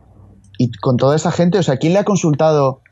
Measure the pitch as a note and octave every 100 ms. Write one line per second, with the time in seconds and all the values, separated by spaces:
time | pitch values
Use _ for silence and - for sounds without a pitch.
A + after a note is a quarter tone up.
0 | _ - - - - - A#2+ - C#3 B2
1 | C3 D3+ E3+ E3 F3 G3 D#3+ B2+ D#3+ F#3+
2 | G3+ F#3+ E3+ C#3+ D#3+ D3+ C3+ C3 _